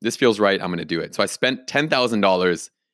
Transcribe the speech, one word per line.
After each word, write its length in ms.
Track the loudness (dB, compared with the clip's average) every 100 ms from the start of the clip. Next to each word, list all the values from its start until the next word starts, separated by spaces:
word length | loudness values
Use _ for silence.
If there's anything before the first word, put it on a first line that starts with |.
This 160 | -6 2
feels 240 | 2 4
right. 220 | 2 2
I'm 80 | -2
gonna 160 | -6 -4
do 140 | -4
it." 140 | -6
So 80 | -4
I 40 | -4
spent 400 | -2 -4 -4 -4
ten 240 | -2 0
thousand 320 | 0 2 2
dollars, 480 | 2 4 2 0 -6 _ _